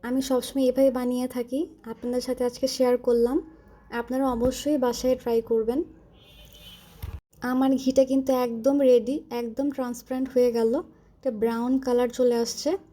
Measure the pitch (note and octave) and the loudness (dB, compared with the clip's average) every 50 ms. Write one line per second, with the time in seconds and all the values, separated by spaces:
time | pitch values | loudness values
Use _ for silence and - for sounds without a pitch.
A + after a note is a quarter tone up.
0 | - A#3 B3+ C4+ C4 C4 C4 B3 B3 - - C#4 C4 B3+ B3+ C4+ C4+ C4+ A#3+ B3+ | -4 -2 -2 -2 0 0 0 0 0 -2 -2 0 2 2 4 4 4 4 4 2
1 | B3 B3 B3 B3 B3+ B3+ - B3 A#3 A#3+ B3+ C#4 F4 - - - - A3+ A3+ - | -2 -2 -2 -2 -4 -4 -4 -6 -6 -4 -4 -6 -6 -6 -10 -18 -14 -14 -14 -8
2 | - B3 B3 B3+ B3 B3+ B3+ - B3 B3 A#3+ - - C4 - - B3+ B3 B3 B3 | -8 -4 -4 -4 -4 -4 -4 -2 -2 -4 -2 -2 -4 -4 0 2 2 2 2 2
3 | B3 B3 A#3+ A#3+ A#3 A#3+ C4 E4+ - - - - - - - - - - - A#3 | 2 2 2 4 2 2 2 -2 -4 -4 -18 -20 -20 -20 -20 -20 -18 -10 -8 -8
4 | A#3 - B3+ C4 C4+ C4+ B3 A#3 A#3+ B3+ B3+ - - C#4+ D4+ C#4 B3 B3 A#3 - | -6 -4 -2 0 0 0 0 2 0 0 0 0 -2 0 0 2 2 0 -2 0
5 | - B3+ B3+ B3+ - A#3+ A#3 A3+ A3+ - A#3 A3+ A3 A3 B3 C#4+ F4 - - - | 0 0 0 0 0 0 0 0 0 0 0 0 0 0 -2 -2 -4 -6 -10 -20
6 | - - _ - - - - - - - - - - - - - - - - - | -20 -20 _ -20 -20 -20 -20 -20 -20 -20 -20 -20 -20 -20 -20 -20 -20 -20 -18 -16
7 | - - - - _ _ _ _ - B3 B3+ B3+ C4 C4+ C4+ B3+ C4+ C4 B3+ C4 | -14 -14 -14 -16 _ _ _ _ -6 -2 0 2 2 2 2 2 0 2 4 4
8 | C4+ C4 C4+ C4+ C4 C4 C4 B3+ B3 A#3+ A#3 A3+ A3 C#4 C#4 C#4+ C#4 B3+ B3 A#3+ | 4 4 2 0 2 2 0 0 0 -2 -4 -2 -2 0 2 4 6 6 6 6
9 | A3 A#3+ C#4 D#4+ D#4 - - A#3+ A#3+ A#3 A3+ - C#4 C#4+ - - B3+ B3 A#3+ A#3+ | 4 0 -6 -6 -6 -8 -8 -8 -8 -6 -6 -4 -4 -4 -4 -4 -6 -6 -8 -12
10 | - - C4 B3+ C4 C4 - B3 B3 B3 A3+ A#3 A3+ A3+ A#3 D4+ E4+ - _ _ | -10 -8 -6 -6 -6 -2 2 2 4 4 4 2 2 2 0 0 -4 -8 _ _
11 | _ _ _ _ _ C4+ A3+ G#3 A3 A#3 A#3 A3+ A#3+ B3 C4 C4 C4 B3+ A#3+ A#3+ | _ _ _ _ _ -6 -2 0 -2 -2 0 -2 0 0 0 0 0 0 2 2
12 | B3 A#3+ A#3 - B3+ B3 A#3+ A#3 A#3 A3+ - - - C#4+ F4+ G4 - - | 2 0 0 2 2 2 2 2 0 -2 -4 -4 -2 -2 -2 -2 -6 -14